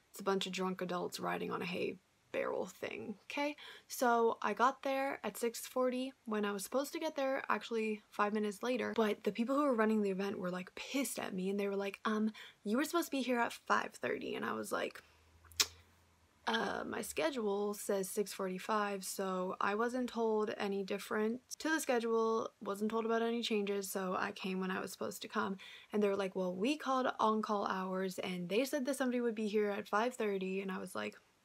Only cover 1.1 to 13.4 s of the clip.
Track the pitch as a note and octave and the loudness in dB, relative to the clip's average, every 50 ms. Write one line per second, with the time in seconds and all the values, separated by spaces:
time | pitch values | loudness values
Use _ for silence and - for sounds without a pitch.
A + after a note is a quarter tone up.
1.1 | - - F3+ F3 F3 F3+ F3+ F3 F3 F3 F3+ F3 F3+ - - - - - _ _ | -4 -4 -2 -2 -2 -2 -2 -4 -4 -4 -4 -4 -2 -2 -2 -2 -4 -6 _ _
2.1 | _ _ _ _ - - - - - - - F#3 - - - - - - A3+ - | _ _ _ _ -2 -2 0 0 0 -2 -4 -6 -6 -8 -8 -6 -6 -6 -6 -8
3.1 | G3 - _ - - C#4+ C#4+ D4 D4 - - - - - - - - - C4 A#3+ | -8 -10 _ -8 -4 -2 -2 -2 -4 -6 -12 -18 -18 -18 -14 -10 -2 2 4 4
4.1 | A#3 A#3 A3+ A3+ - - - G#3+ G3+ G3 A#3 C4 C4+ - - C#4 C4+ C4+ C4+ C#4 | 6 6 6 4 2 2 0 -2 2 4 4 4 4 2 -2 0 0 0 0 -2
5.1 | - - - G#3+ F#3+ - A#3 A#3 A3+ - - - - B3+ B3+ B3+ B3 B3+ C4 C4+ | -2 -4 -4 -6 -4 -2 -2 -2 -2 -4 -8 -4 0 2 2 2 2 0 -2 -4
6.1 | - _ _ A#3 G#3+ G#3 G#3 G3+ G3+ G3 F#3+ - - C4 C#4+ C#4+ - E4 D#4+ D#4 | -6 _ _ -4 -2 0 0 0 -2 -4 -4 -2 0 0 0 -2 -2 -4 -4 -2
7.1 | D#4 C#4+ C4+ C4+ C4+ - - - A3 G#3+ - - A#3 A3+ A3 G#3+ G#3+ G#3 - _ | 0 0 0 0 0 0 0 0 0 -2 -2 -2 -2 0 0 0 -2 -4 -6 _
8.1 | - - G#3 G#3 G#3 A3 G#3+ G#3 G3 - - A#3+ B3+ A3 G#3 G#3 G#3+ A#3 A3 G#3 | -2 0 0 2 2 0 0 -2 -2 -2 -2 0 0 0 0 0 2 4 4 4
9.1 | G#3+ - - G#3+ F#3+ - A#3 A#3 C#4 C#4+ D4 C#4+ B3 A3 G#3+ A3 A3 G#3+ G#3 G3 | 2 0 -2 -2 0 0 2 2 4 4 4 6 6 6 6 4 4 4 2 2
10.1 | F#3+ F3+ G3 G3+ - - F3+ F3+ F3+ F3+ F#3 - - - - - - C#4 C4 - | 0 0 -2 -2 -2 -2 -4 -4 -4 -4 -6 -8 -10 -12 -8 -2 0 0 0 0
11.1 | - - - - - F#3 F#3 F#3+ G3+ G3+ G3+ G3+ G3 G3 G3 G3+ G3 - - A3 | -2 -4 -4 -4 -2 -2 0 0 0 0 0 0 0 -2 -2 -2 -4 -4 -2 0
12.1 | A3 G#3+ A3 A3 - - - - - _ - G3+ G#3+ B3+ D#4 D4+ - E4+ D#4+ - | 2 2 2 0 0 -4 -12 -18 -16 _ -2 0 2 2 2 2 2 0 2 2
13.1 | - C4+ A#3 A#3+ B3 A#3+ | 0 0 0 2 2 2